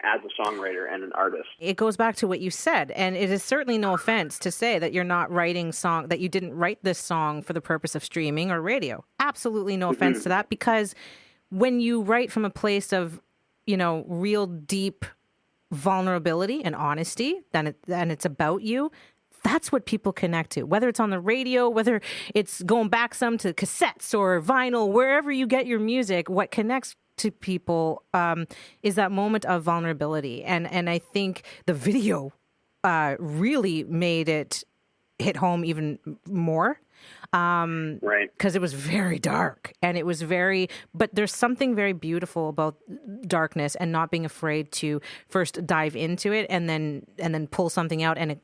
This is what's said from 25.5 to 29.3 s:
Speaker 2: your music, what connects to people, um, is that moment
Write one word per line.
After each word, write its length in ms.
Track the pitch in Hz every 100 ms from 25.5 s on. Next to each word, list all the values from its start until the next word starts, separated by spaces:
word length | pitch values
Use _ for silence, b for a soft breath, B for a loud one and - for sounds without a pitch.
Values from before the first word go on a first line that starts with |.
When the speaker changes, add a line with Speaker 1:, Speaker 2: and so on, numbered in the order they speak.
| 254 247
Speaker 2:
your 140 | 226
music, 500 | 220 254 208 180 165
what 220 | 190 -
connects 440 | - 220 262 - - _ -
to 140 | 220
people, 720 | - - 180 - 165 160 151 -
um, 320 | 185 170 165 160 B B B
is 100 | 208 190
that 160 | 190
moment 340 | 196 208